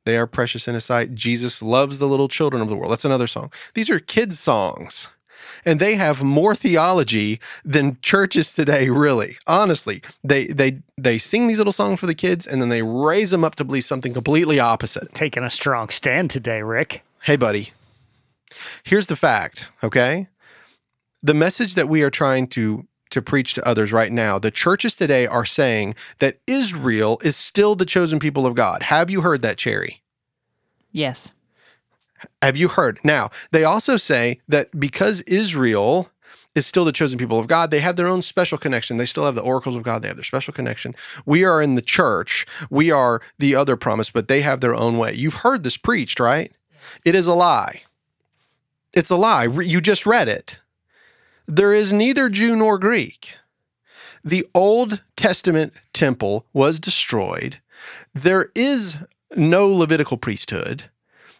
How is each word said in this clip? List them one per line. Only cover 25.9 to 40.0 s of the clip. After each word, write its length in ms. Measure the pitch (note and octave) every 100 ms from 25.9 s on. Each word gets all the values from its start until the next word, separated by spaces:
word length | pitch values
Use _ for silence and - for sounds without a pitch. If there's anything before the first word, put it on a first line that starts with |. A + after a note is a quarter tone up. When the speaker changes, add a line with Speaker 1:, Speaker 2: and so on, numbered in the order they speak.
| G#2+ - -
Speaker 1:
that 220 | C#3 - -
Israel 720 | C4+ A3+ E3+ B2+ G#2+ G#2+ A#2
is 140 | D#3 -
still 380 | - - G#3
the 120 | G3 F3+
chosen 320 | F#3 E3+ D#3
people 260 | D3 C#3
of 100 | B2+
God. 280 | A#2+ G2+ F2
Have 260 | - D#3 F3
you 140 | F#3+
heard 180 | E3+ C#3+
that, 140 | A#2 -
Cherry? 460 | B2 G#2 G1+ - _ _ _ _ _ _ _ _ _
Speaker 3:
Yes. 400 | D#3 C#3 B2 - _ _ _ _ _ _ _ _ _ - _
Speaker 1:
Have 160 | C3+ C3+
you 120 | F3
heard? 320 | - C3+ G#2+
Now, 260 | D3 D3 G#2 - -
they 140 | D#3+
also 340 | D#3 G#3+ - A#3+
say 420 | - C3 A#2+ A#2 -
that 320 | D3 - D#3
because 400 | C#3 - G3+ F#3+
Israel 880 | - F#3 G#3 D#3 B2 G#2 G#2+ E3+ F3+ _ _ - _
is 100 | -
still 220 | - F#3 E3
the 60 |
chosen 260 | B2+ D3+ B2+
people 200 | B2 A2+
of 100 | A2+
God, 220 | E3 E3
they 100 | D3
have 160 | E3+ F3
their 100 | F3
own 160 | F#3
special 340 | - - F3 D3+
connection. 400 | D3 B2 - A#2
They 80 |
still 220 | A#2+ - D3
have 80 |
the 80 | A#2+
oracles 340 | A#2 C3 C3 A#2+
of 60 |
God. 180 | A#2 A2+